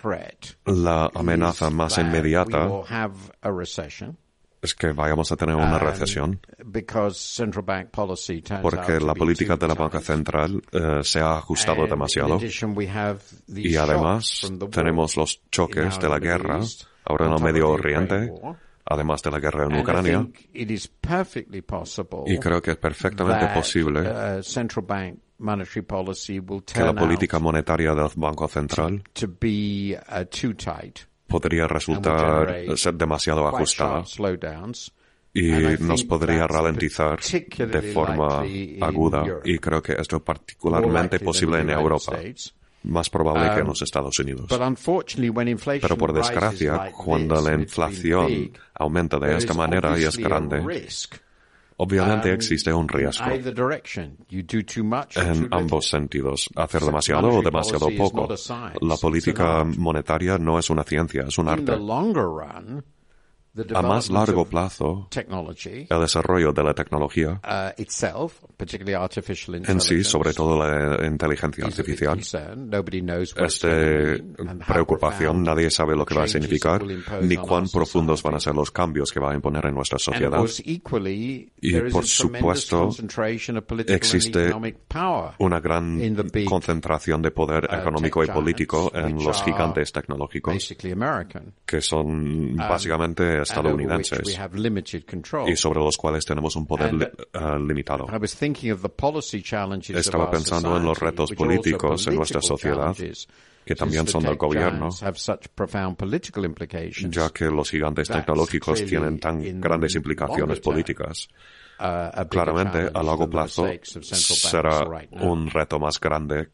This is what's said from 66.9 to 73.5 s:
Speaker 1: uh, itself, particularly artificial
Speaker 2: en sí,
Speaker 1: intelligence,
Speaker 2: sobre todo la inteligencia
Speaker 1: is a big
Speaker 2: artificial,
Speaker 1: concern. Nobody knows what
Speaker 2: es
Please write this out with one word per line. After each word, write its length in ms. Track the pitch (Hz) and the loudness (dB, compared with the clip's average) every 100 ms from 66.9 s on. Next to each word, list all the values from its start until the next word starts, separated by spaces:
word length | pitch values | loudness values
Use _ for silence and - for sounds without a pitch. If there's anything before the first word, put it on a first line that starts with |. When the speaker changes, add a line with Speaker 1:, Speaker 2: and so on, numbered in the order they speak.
| 76 73 - 80 95 | 0 0 0 0 -2
Speaker 1:
uh, 380 | 104 101 95 - | -4 -4 -4 -6
itself, 600 | - - 101 82 165 - - - | -8 -4 -4 -2 -6 -8 -20 -12
particularly 380 | 92 104 98 | -10 -8 -4
artificial 600 | 95 92 - 95 92 - 87 | -2 -2 -4 -8 -8 -8 -6
Speaker 2:
en 100 | 95 | 0
sí, 60 | |
Speaker 1:
intelligence, 380 | 92 - 85 101 | 2 4 2 4
Speaker 2:
sobre 240 | 78 78 | 2 2
todo 220 | 78 80 78 | 2 4 4
la 480 | 76 76 73 73 78 | 4 2 2 0 0
inteligencia 600 | 76 78 73 76 - - | 0 0 0 -2 -4 -4
Speaker 1:
is 120 | - | -4
a 40 | |
big 220 | - 71 73 | -4 0 0
Speaker 2:
artificial, 80 | 92 | 0
Speaker 1:
concern. 540 | 101 82 76 113 127 | -4 -8 -8 -12 -4
Nobody 320 | 104 90 92 | -4 -2 -4
knows 340 | 90 87 90 - | -2 -2 -4 -2
what 100 | |
Speaker 2:
es 80 | 85 | -2